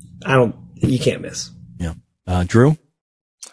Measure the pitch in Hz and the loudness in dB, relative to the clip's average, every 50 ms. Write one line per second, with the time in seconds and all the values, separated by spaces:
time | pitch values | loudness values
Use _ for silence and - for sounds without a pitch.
0 | - - - - - - 135 131 233 107 - - - - - - - - 131 123 | -20 -20 -20 -12 -4 0 2 2 2 2 0 -6 -16 -20 -8 -4 -2 -2 -2 0
1 | - 123 - - - - - - - - - - - - - - 87 80 85 - | -2 -2 -4 -4 -6 -12 -12 -12 -14 -14 -16 -20 -20 -18 -12 -10 -10 -10 -10 -12
2 | - _ _ _ _ - 90 90 87 87 - 113 123 147 156 - _ _ _ _ | -18 _ _ _ _ -4 -2 -2 -2 2 4 4 4 4 2 0 _ _ _ _
3 | _ _ _ _ _ _ _ _ - - | _ _ _ _ _ _ _ _ -20 -20